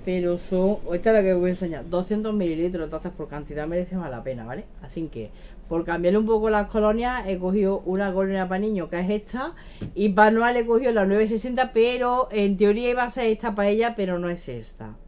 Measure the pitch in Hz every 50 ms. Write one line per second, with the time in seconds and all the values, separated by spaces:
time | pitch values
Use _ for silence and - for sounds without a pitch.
0 | - 190 185 180 175 175 175 180 - - 190 180 185 196 208 - - - 170 175
1 | - 226 220 214 196 190 185 180 180 185 180 180 190 170 160 135 - 165 175 175
2 | 185 - 208 214 214 220 214 208 185 170 160 156 170 180 185 170 160 151 156 160
3 | - 180 180 - 156 143 143 147 143 - 147 147 151 160 170 180 180 180 185 185
4 | 170 143 127 117 104 131 131 117 110 117 127 170 - - - - - - - 170
5 | 160 147 - 120 107 104 - - - - - - - - 165 165 165 170 170 170
6 | 175 175 190 214 220 214 226 214 220 220 214 208 202 202 - 220 208 214 214 233
7 | 240 247 254 247 196 190 190 180 180 185 190 208 196 190 196 196 - 175 185 190
8 | 202 196 180 190 196 190 196 190 185 180 190 185 208 220 214 190 160 - 175 170
9 | 185 185 208 214 202 - - 247 269 330 339 - - - - - - - - -
10 | 202 214 185 202 214 214 220 226 233 240 247 247 226 233 233 226 269 247 233 214
11 | 190 190 196 214 220 208 226 220 - 262 247 247 254 247 - 226 226 240 247 247
12 | 247 247 247 247 262 - 214 214 202 196 196 180 208 202 208 226 240 240 247 254
13 | 240 233 - 262 240 226 220 214 - 233 202 208 202 202 208 220 226 233 226 -
14 | 196 185 180 175 175 175 175 175 - - 123 117 107 - - - 113 107 110 -
15 | -